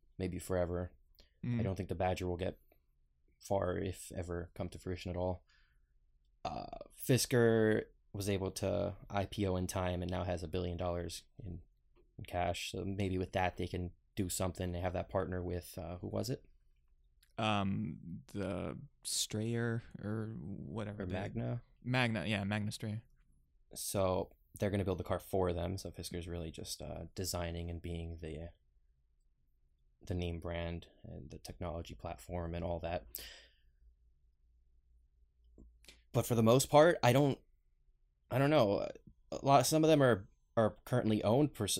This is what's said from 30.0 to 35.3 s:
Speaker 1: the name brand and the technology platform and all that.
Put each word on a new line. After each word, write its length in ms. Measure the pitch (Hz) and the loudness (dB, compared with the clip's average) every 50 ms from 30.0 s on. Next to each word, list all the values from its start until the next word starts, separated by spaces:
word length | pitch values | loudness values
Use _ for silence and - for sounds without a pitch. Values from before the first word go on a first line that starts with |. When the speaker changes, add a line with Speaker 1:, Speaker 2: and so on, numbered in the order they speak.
| - | -6
Speaker 1:
the 80 | - 92 | -4 -2
name 260 | 87 90 85 85 82 | -2 -2 -2 -4 -4
brand 460 | 85 85 85 85 85 85 85 85 - - - _ - | -6 -6 -4 -4 -4 -4 -6 -6 -10 -12 -18 _ -16
and 260 | 85 85 85 - - | -14 -14 -14 -14 -14
the 80 | - - | -16 -14
technology 560 | - - - - 92 85 80 85 - - - | -14 -14 -10 -8 -6 -6 -6 -6 -8 -10 -12
platform 600 | - - 85 85 - - - 87 87 85 85 85 | -10 -10 -10 -10 -10 -10 -6 -6 -4 -4 -4 -4
and 100 | 87 85 | -4 -2
all 140 | 87 85 82 | -2 -2 -4
that. 240 | 85 85 87 - - - - - - - - - - - _ _ _ _ _ _ _ - - _ _ _ _ _ _ _ _ _ _ _ _ _ _ _ _ _ _ _ _ _ _ _ _ _ _ _ | -4 -4 -4 -6 -6 -8 -12 -12 -12 -14 -16 -20 -20 -20 _ _ _ _ _ _ _ -20 -20 _ _ _ _ _ _ _ _ _ _ _ _ _ _ _ _ _ _ _ _ _ _ _ _ _ _ _